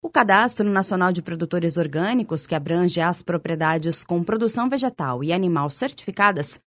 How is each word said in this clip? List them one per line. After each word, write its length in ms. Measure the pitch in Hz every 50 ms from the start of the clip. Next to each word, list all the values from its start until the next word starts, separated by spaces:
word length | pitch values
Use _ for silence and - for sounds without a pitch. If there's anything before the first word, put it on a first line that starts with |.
| -
O 60 | 339
Cadastro 600 | - - 240 202 190 202 226 247 - - 208 208
Nacional 420 | 202 190 190 - 202 185 180 185
de 80 | 185 180
Produtores 580 | 156 - 170 160 170 160 - 180 170 170 160
Orgânicos, 680 | 175 165 147 139 156 175 208 247 247 220 - 165 147 -
que 80 | - 165
abrange 480 | 156 143 170 165 170 175 175 175 170
as 220 | 165 175 175 - -
propriedades 800 | - 175 165 - - 165 156 160 156 160 165 156 165 156 - -
com 200 | - 175 170 175
produção 460 | - 220 226 233 226 220 240 240 262
vegetal 540 | 269 269 269 254 254 - 170 135 123 123 143
e 100 | 156 165
animal 340 | 185 190 180 170 147 143 143
certificadas 880 | - - 247 277 - - - - 190 - 202 208 196 147 143 - - - _